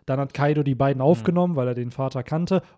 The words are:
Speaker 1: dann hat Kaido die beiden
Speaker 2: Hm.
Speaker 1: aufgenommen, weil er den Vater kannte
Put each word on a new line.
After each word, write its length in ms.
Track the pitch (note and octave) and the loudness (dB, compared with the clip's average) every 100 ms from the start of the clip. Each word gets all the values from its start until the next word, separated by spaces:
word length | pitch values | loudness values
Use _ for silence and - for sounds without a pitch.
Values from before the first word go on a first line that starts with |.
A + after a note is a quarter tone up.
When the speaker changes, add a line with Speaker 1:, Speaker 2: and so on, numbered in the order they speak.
| - | -4
Speaker 1:
dann 140 | C3+ | -2
hat 120 | C3+ | -2
Kaido 300 | - C#3+ D3+ | 0 0 2
die 140 | C#3 B2 | 0 2
beiden 260 | C#3 C3+ | 2 2
Speaker 2:
Hm. 40 | C3+ | 4
Speaker 1:
aufgenommen, 500 | A#2 A2 F3 F3+ D3+ | 2 2 0 0 0
weil 100 | B2 | -2
er 60 | |
den 160 | B2 A#2+ | -2 -6
Vater 320 | C3+ C3+ B2+ | -4 -4 -4
kannte 400 | - D#3 E3+ F#3 - | -4 -2 0 -2 -2